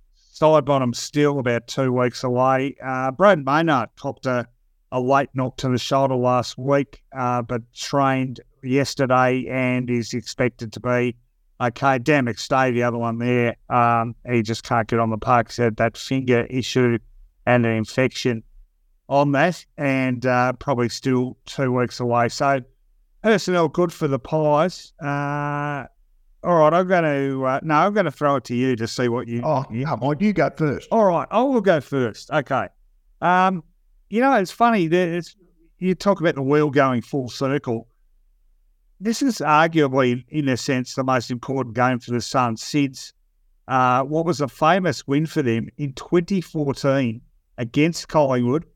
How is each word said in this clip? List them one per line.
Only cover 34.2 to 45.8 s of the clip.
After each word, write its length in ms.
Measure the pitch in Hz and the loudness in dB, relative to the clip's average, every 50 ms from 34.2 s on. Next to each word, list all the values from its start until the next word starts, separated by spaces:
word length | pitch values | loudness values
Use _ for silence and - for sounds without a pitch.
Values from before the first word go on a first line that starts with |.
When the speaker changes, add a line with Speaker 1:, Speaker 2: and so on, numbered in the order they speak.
| 254 | 2
Speaker 1:
know, 100 | 269 269 | 4 4
it's 160 | 220 190 - | 2 2 0
funny 360 | - - 233 233 226 208 170 | 0 2 2 4 4 2 2
that 220 | 160 160 180 185 170 | 2 2 2 2 2
it's, 280 | 165 175 165 - - _ _ _ _ _ _ _ _ - | -2 -4 -6 -8 -14 _ _ _ _ _ _ _ _ -6
you 160 | 180 185 185 | -2 -2 -2
talk 240 | - - 202 196 170 | 0 2 0 0 2
about 180 | 156 175 147 | 2 0 0
the 60 | 135 135 | 0 0
wheel 280 | 131 147 151 151 147 | 2 2 2 2 2
going 320 | 127 143 135 135 127 120 107 | 4 4 2 4 2 -2 -4
full 260 | - - 143 127 117 | -4 -6 -6 -6 -6
circle. 600 | - - 139 131 139 147 - 131 113 113 - _ _ _ _ _ _ _ _ _ _ _ _ _ _ _ _ _ _ _ _ _ _ - | -6 -4 -2 -2 -2 -2 -2 -4 -6 -6 -6 _ _ _ _ _ _ _ _ _ _ _ _ _ _ _ _ _ _ _ _ _ _ -8
This 200 | 185 226 226 - | -4 -4 -2 0
is 160 | 285 269 220 | 0 0 0
arguably, 880 | - 143 151 151 151 165 170 165 160 147 135 131 139 131 123 120 131 - _ | 0 0 4 4 4 4 4 4 2 2 2 2 2 2 2 2 -2 -4 _
in 180 | - 156 147 135 | -4 -2 0 0
a 80 | 127 | 0
sense, 380 | 113 - - 135 127 123 - - | -2 -2 -2 -2 -2 -2 -6 -6
the 100 | - 131 | -4 -2
most 260 | 131 127 127 117 - | 0 0 0 0 -2
important 440 | 127 120 - - 131 135 123 117 104 | -8 -8 -6 -6 -4 -4 -4 -4 -2
game 240 | 123 123 127 127 117 | 0 2 2 0 0
for 140 | - - 120 | -4 -4 -4
the 100 | 120 107 | -4 -4
Suns 400 | - - 135 123 120 113 - - | -2 0 0 0 0 -2 -6 -8
since, 500 | - - 147 143 135 135 - - - _ _ _ _ _ _ _ _ _ _ _ - | -4 0 0 0 0 -2 -8 -18 -20 _ _ _ _ _ _ _ _ _ _ _ -2
uh, 340 | 131 127 127 127 127 127 135 | 0 2 2 4 2 2 0
what 200 | 139 151 160 165 | 0 -2 -2 0
was 160 | 151 143 117 | 0 0 -2
a 80 | 143 123 | -2 -4
famous 580 | - - 156 156 175 196 180 170 131 - - | -2 0 2 2 4 4 2 0 -2 -4 -4
win 200 | - 139 147 160 | -2 0 0 0
for 160 | 156 - 156 139 | 0 0 0 0
them 260 | 120 113 113 127 147 - | 0 0 0 -2 -6 -8
in 160 | - | -8